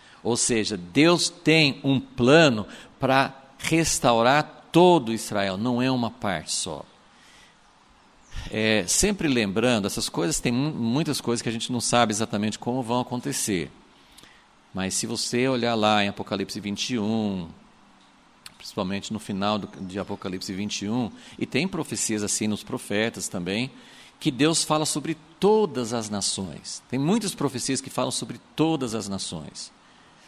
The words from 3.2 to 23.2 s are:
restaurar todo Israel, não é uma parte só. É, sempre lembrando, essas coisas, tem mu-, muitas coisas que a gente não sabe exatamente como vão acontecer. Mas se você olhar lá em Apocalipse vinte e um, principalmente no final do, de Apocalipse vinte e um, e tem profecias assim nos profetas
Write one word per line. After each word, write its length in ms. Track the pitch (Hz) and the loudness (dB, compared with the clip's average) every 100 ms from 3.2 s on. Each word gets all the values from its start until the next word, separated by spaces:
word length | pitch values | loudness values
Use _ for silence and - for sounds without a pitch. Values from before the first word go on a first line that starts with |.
| 131 - - - | 2 -2 -20 -12
restaurar 1080 | - 160 160 - 135 117 117 147 151 - - | -2 0 2 2 4 6 6 4 2 -8 2
todo 400 | 165 180 170 113 | 6 8 6 4
Israel, 460 | 110 - 104 98 95 | -4 -4 -2 -2 0
não 240 | 120 120 | -2 0
é 80 | 127 | 0
uma 220 | 131 113 | 0 -2
parte 400 | - 104 85 78 | -4 -4 -4 -4
só. 340 | - 92 73 - - _ - - - - _ _ _ _ _ _ _ _ - - | -6 -6 -8 -12 -20 _ -20 -20 -20 -20 _ _ _ _ _ _ _ _ -12 -8
É, 340 | 110 110 107 90 | -2 2 2 2
sempre 400 | - 196 196 160 | 0 0 0 0
lembrando, 600 | 123 104 95 123 113 98 | 2 0 2 2 2 0
essas 200 | - - | -4 -4
coisas, 320 | - 170 147 | -2 -2 0
tem 120 | 131 | 0
mu-, 200 | 123 147 | 0 -2
muitas 480 | 151 117 131 160 131 | -2 -2 0 0 -2
coisas 220 | - 117 | -2 -2
que 80 | 120 | -2
a 20 | |
gente 200 | 113 - | -4 -4
não 100 | 123 | -4
sabe 320 | - 120 117 | 0 4 4
exatamente 460 | 107 113 104 107 - | 2 -2 -2 -2 -4
como 240 | - 127 | -4 -4
vão 180 | 113 123 | -2 -4
acontecer. 720 | 123 123 143 131 - 92 69 - - _ _ - - - _ _ _ | -2 -6 -6 -4 -2 -2 -4 -10 -20 _ _ -20 -20 -20 _ _ _
Mas 200 | 92 95 | -6 -4
se 140 | - 113 | -2 -4
você 400 | 117 - 120 131 | -4 -2 0 0
olhar 260 | 127 117 113 | 2 0 2
lá 280 | 104 104 | 4 4
em 40 | 101 | 2
Apocalipse 520 | 98 98 101 98 107 | -2 -6 -4 -4 -4
vinte 320 | 101 101 - | -6 -4 -2
e 80 | 123 | -2
um, 500 | 104 113 107 95 80 76 - _ - _ _ _ _ _ - - | 0 0 0 -2 -6 -14 -20 _ -20 _ _ _ _ _ -20 -20
principalmente 520 | - - 92 98 - | -12 -6 -4 -4 -6
no 60 | 107 | -8
final 380 | - 98 101 107 | -6 -4 0 -2
do, 100 | 90 73 | -4 -10
de 160 | 92 98 | -10 -8
Apocalipse 540 | 92 101 98 92 - | -6 -8 -8 -8 -8
vinte 300 | 95 104 - | -6 -6 -6
e 60 | 101 | -4
um, 200 | 120 117 - - - | -2 -4 -8 -18 -10
e 80 | - | -4
tem 220 | 131 190 | -2 -2
profecias 540 | 185 139 113 - 107 | -4 -6 -4 -2 -2
assim 240 | 104 - 107 | -2 -2 -2
nos 160 | 101 | -4
profetas 680 | - 123 - 104 113 101 | -6 -10 -4 -2 -2 -2